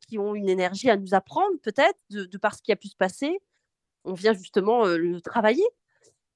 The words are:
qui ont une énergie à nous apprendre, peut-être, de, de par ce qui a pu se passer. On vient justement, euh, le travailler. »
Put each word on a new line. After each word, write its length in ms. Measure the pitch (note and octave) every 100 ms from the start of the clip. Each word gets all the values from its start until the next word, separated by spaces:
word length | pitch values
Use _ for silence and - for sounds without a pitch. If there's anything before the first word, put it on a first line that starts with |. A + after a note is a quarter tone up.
| -
qui 100 | A3
ont 160 | G3+
une 160 | G#3 G3
énergie 400 | F#3 F3+ G3 B3
à 80 | G3+
nous 160 | F#3+
apprendre, 460 | F#3+ - D4+ G4+ E4+
peut-être, 380 | A3+ A#3 D#4+ F#4+ _
de, 160 | G#3 F#3
de 120 | F#3+
par 160 | G#3 -
ce 80 |
qui 80 | -
a 40 | G3+
pu 120 | G3+
se 80 | -
passer. 440 | F#3 - C#4+ F#4+ - _ _ _ _ _
On 120 | - F3+
vient 180 | G#3
justement, 540 | G3 F3+ G#3 G3 A#3+ G3+
euh, 100 | E3+
le 240 | F3 F3
travailler. » 460 | - A#3+ G#3+ C4 A4+ - _ _ _ _ _